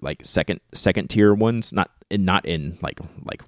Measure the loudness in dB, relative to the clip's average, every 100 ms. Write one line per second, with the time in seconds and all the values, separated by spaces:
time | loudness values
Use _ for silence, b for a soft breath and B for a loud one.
0 | -8 -8 -4 -2 -2 -4 _ -2 0 0
1 | 0 4 6 6 2 0 -4 -4 -4 _
2 | -6 0 2 2 0 -4 -6 -8 -10 -10
3 | -14 -16 -14 -14